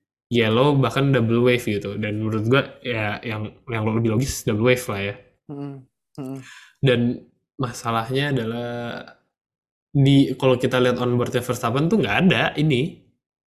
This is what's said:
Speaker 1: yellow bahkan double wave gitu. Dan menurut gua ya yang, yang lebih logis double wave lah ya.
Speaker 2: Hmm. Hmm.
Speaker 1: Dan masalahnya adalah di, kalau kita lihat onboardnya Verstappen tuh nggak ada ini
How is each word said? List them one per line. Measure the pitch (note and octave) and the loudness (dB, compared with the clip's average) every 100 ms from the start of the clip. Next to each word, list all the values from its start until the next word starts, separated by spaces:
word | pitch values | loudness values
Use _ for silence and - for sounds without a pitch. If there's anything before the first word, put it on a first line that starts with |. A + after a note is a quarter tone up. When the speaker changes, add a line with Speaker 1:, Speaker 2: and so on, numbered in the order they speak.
| _ _ - | _ _ -2
Speaker 1:
yellow | A#2 A2 A2+ C#3+ | 2 4 4 4
bahkan | C#3 A#2+ C#3 C#3 | 4 2 0 2
double | B2+ A2+ A#2 | 2 2 2
wave | B2 A#2+ | 2 2
gitu. | A2 G2+ G2 G#2 | 0 -4 -6 -6
Dan | G#2+ G#2+ | -6 -4
menurut | A2 A2 A2 | -4 -2 2
gua | C3+ C3+ - | 2 0 -8
ya | B2 A2+ G#2 G#2 | -8 -4 -4 -6
yang, | B2 G#2+ G#2 - - | -8 -8 -10 -14 -8
yang | A2+ A2 | -4 -2
lebih | A2+ A2+ A2 | 0 0 0
logis | C#3 - | -2 -4
double | - G#2+ A#2+ | -4 0 2
wave | B2 - | 2 0
lah | G2+ | -6
ya. | G2+ G#2 - _ - | -6 -8 -18 _ -16
Speaker 2:
Hmm. | C#3+ C#3+ C3+ C3 _ _ - | -12 -12 -14 -20 _ _ -14
Hmm. | C3 C3+ B2+ - - - | -12 -12 -16 -20 -20 -2
Speaker 1:
Dan | C3+ A#2+ A#2+ - - _ _ - | 0 2 0 -4 -10 _ _ -10
masalahnya | B2 - A#2+ A2+ A2+ C3 C#3+ | -10 -6 -4 -4 -2 -4 -2
adalah | C3 A2+ A#2+ A#2 A#2+ A#2+ - - - _ _ _ _ _ _ _ | -2 -4 -6 -8 -8 -10 -12 -16 -20 _ _ _ _ _ _ _
di, | C#3 C#3 C#3 C3+ | 2 6 6 4
kalau | B2+ C3 B2 | 2 2 2
kita | C3 B2+ | 2 2
lihat | B2 A#2+ | 2 0
onboardnya | B2 B2 A#2 B2 | 0 0 0 -2
Verstappen | A#2+ A#2 A#2 C3 E3 | -4 -4 -2 -2 0
tuh | G#3+ | 0
nggak | A2+ G#2+ | 2 2
ada | F3+ A#2+ D#3 | 4 4 0
ini | - D#3 A#2+ D#3+ - _ _ _ _ | 0 2 2 0 -6 _ _ _ _